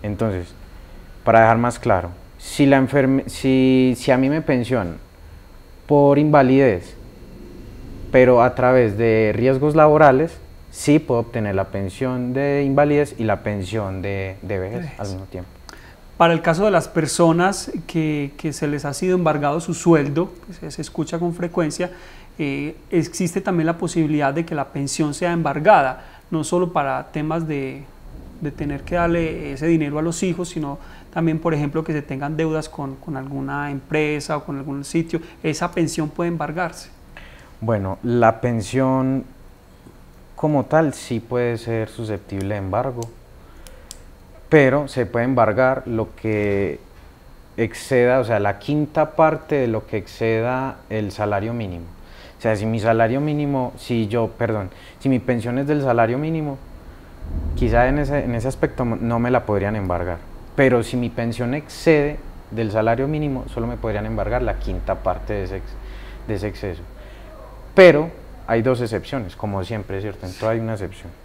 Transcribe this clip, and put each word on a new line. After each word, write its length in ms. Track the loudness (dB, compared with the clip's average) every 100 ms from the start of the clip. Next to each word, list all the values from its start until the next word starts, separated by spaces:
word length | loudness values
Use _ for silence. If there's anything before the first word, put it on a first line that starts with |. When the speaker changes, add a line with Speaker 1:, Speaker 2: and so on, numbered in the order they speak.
Speaker 1:
Entonces, 500 | -6 -2 -2 -2 -8 -16 -20 -20 -18 -18 -18 -4
para 160 | 6 8
dejar 180 | 8 6
más 220 | 2 -2
claro, 300 | 2 2 0 -10 -20 -18
si 300 | -12 2 6
la 100 | 6
enferme-, 500 | 6 4 4 2 -2
si, 680 | -4 2 4 6 6 4 2
si 140 | 2
a 60 | 2
mí 120 | 4
me 140 | 0
pensionan 540 | 0 0 0 -2 -2 -8 -16 -20 -20 -20 -20 -20 -20 -20 2
por 320 | 6 8 6
invalidez, 760 | 6 6 8 6 6 4 -4 -18 -20 -20 -20 -20 -18 -18 -18 -18 -16 -14 2
pero 320 | 6 8 8
a 100 | 6
través 420 | 4 4 6 4 2
de 360 | 2 4 4
riesgos 420 | 2 2 2 2 6
laborales, 640 | 6 8 8 8 2 -6 -20 -20 -18
sí 300 | -6 2 2
puedo 220 | 4 -2
obtener 340 | 0 -4 -2 -2
la 100 | -2
pensión 680 | -4 -6 -4 -4 -4 -4
de 300 | -2 0 0
invalidez 520 | 2 2 4 4 0 -2
y 60 |
la 180 | -2 0
pensión 640 | -2 -4 -4 -4 -4 -4
de, 320 | -4 -6 -6 -10
de 160 | -6 -6
vejez 180 | -4 -8
Speaker 2:
De 60 |
vejez. 160 | -10 -10
Speaker 1:
al 80 | -10
mismo 180 | -10 -12
tiempo. 240 | -14 -14 -18 -20 -20 -20 -20 -20 2
Speaker 2:
Para 180 | 2
el 100 | 4
caso 220 | 2 2 4
de 40 |
las 180 | 2 0
personas 840 | -2 -2 4 4 6 2 0 -8 -10 -6
que, 460 | -2 -2 -2 -6 -6
que 160 | -8
se 140 | -4 -4
les 180 | -4 -6
ha 80 |
sido 220 | -4 0 2
embargado 440 | 2 2 0 -2
su 120 | -4
sueldo, 580 | -2 4 4 4 -2 -4 -6 -18
que 80 |
se, 160 | -14 -12
se 120 | -10
escucha 340 | -10 -6 -6 -2
con 160 | -4
frecuencia, 560 | -4 -4 -2 -2 -2 -6 -6 -20 -20 -20 -6
eh, 380 | -4 -4 -6 -10 -4
existe 500 | -2 -2 -2 -2 -2
también 240 | -2 0 0
la 140 | -2
posibilidad 520 | -2 0 0 2 0
de 140 | 0 -4
que 80 |
la 120 | -4 -6
pensión 500 | -6 -6 -2 -2 -2
sea 160 | -2
embargada, 720 | 0 -2 0 6 6 4 -4 -14 -20 -6
no 140 | -4
solo 280 | -2 0 0
para 360 | -2 -2 -4 -6
temas 360 | -6 -4 -4 -4
de, 360 | -4 -6 -10 -16 -20 -20 -18 -18 -10
de 100 | -10
tener 320 | -6 -6 -6
que 100 | -4
darle 600 | 0 2 2 0 -4 -8
ese 120 | -4 2
dinero 320 | 2 2 -2
a 60 |
los 180 | -4 -2
hijos, 280 | -2 -2 -6
sino 280 | -6 -8 -10 -14 -20 -10
también, 260 | -2 0 0
por 140 | 0
ejemplo, 280 | -2 -2 -4
que 120 | -4
se 80 | -6
tengan 340 | -6 -8 -6 -2
deudas 320 | -2 -2 -6
con, 300 | -10 -10 -10
con 180 | -10 -10
alguna 560 | -8 -8 -6 -6 -6
empresa 640 | -8 -2 0 0 -2 -4 -6
o 80 |
con 140 | -6 -8
algún 260 | -8 -8
sitio, 380 | -4 -4 -2 -4 -6 -6
¿esa 280 | -4 -2 -4
pensión 380 | -2 -2 -2 -6
puede 180 | -4 -4
embargarse? 600 | -2 -4 -4 -6 -8 -20 -20 -20 -20 -20 -20 -20 -8
Speaker 1:
Bueno, 380 | -2 0 0 -4
la 380 | 0 4 4 4
pensión 840 | -2 -2 -2 0 2 2 0 -2 -6 -20 -20 -20 -20 -20 -20 -20 -20 -20 -20 -4
como 300 | 0 0 2
tal 280 | 2 2
sí 280 | -2 -6 -6
puede 360 | -4 -2 -2 -2
ser 300 | -4 -4 -4
susceptible 600 | -8 -8 -8 -6 -6 -4
de 80 | -4
embargo, 420 | -2 -2 -2 -6 -10 -12 -20 -20 -20 -20 -20 -20 -20 -20 -20 -20 -20 -20 4
pero 400 | 6 6 4 -2
se 160 | -4 -2
puede 180 | 0
embargar 600 | 0 4 4 4 2 0 -4
lo 280 | -4 -4 -6
que 640 | -2 0 0 0 -2 -4 -14 -20 -20 -20 -20 -20 -16 -4
exceda, 640 | -4 -4 0 2 4 2
o 60 | 2
sea, 160 | 0
la 180 | 0 -2
quinta 520 | -2 -2 0 0 0
parte 440 | 4 2 2 -2 0
de 120 | 0
lo 200 | -2 -4
que 80 | -8
exceda 840 | -8 -4 0 0 0 -4 -6 -10 -8
el 240 | -6 -6
salario 400 | -4 -2 -2 -4
mínimo. 320 | -6 -8 -10 -14 -18 -20 -20 -20 -6
O 40 |
sea, 160 | -2 0
si 80 | 0
mi 160 | 0
salario 400 | 2 4 2 2
mínimo, 500 | -2 -2 -2 -2 -4 -8
si 320 | -4 -2 0
yo, 220 | 0 -2 -2
perdón, 320 | -2 -2 -4 -12 -20 -6
si 80 | 0
mi 120 | 0
pensión 400 | 0 -2 -2 -4
es 80 | -2
del 140 | 0
salario 360 | 2 2 2 0
mínimo, 400 | -2 -4 -4 -8 -14 -18 -20 -20 -20 -16 -8 -6 -4 -2
quizá 320 | 2 4 4
en 120 | 2
ese, 260 | 0 -2 -2
en 100 | -2
ese 140 | -4
aspecto 340 | -2 -4 -2
no 340 | -4 -2 -2 0
me 140 | 2
la 140 | 0 2
podrían 320 | 0 0 -2
embargar. 580 | -2 -2 -2 -6 -10 -18 -10 2
Pero 280 | 4 4
si 120 | 0 -4
mi 140 | -4
pensión 440 | -4 -6 -4 -4
excede 640 | -4 -8 -2 4 4 2 -4 -12 -18 -12
del 200 | -6 -2
salario 360 | 0 0 0 0
mínimo, 380 | -2 -4 -6 -8
solo 180 | -6 -6
me 80 | -6
podrían 300 | -4 -4 -4
embargar 360 | -4 -2 -2
la 160 | -2 -4
quinta 380 | -6 -6 -4 -4
parte 380 | -2 -4 -4
de 100 | -6
ese 140 | -6 -8
ex-, 180 | -10 -14 -14 -16 -16 -16 -6
de 60 | -4
ese 120 | -4
exceso. 340 | -6 -8 -8 -12 -18 -18 -18 -18 -18 -18 -18 -2
Pero 360 | 10 10 10 0 -8 -18 -16 -2
hay 140 | 0
dos 180 | 2 0
excepciones, 560 | -2 -4 -4 -8 -8 -8
como 280 | -4 -4
siempre, 360 | -4 -6 -6 -8
¿cierto? 260 | -8 -8 -12
En 80 |
todo 160 | -4 -2
hay 80 | -2
una 140 | -2
excepción. 380 | -6 -8 -10 -18 -18